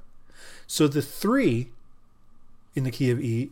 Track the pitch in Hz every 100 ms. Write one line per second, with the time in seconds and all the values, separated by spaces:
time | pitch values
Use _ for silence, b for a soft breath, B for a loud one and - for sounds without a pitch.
0 | - - B B B B B - 151 143
1 | 123 - 196 269 202 117 131 - - -
2 | - - - - - - - - 131 117
3 | 131 123 120 113 135